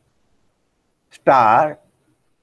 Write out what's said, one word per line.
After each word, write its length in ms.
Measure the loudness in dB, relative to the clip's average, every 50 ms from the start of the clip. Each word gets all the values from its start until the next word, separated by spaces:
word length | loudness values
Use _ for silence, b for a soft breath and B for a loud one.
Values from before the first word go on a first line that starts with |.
| _ _ _ _ _ _ _ _ _ _ _ _ _ _ _ _ _ _ _ _ _ _
star 680 | _ _ -2 0 0 2 2 2 0 0 -2 -4 -8 _ _ _ _ _ _ _ _ _ _ _ _ _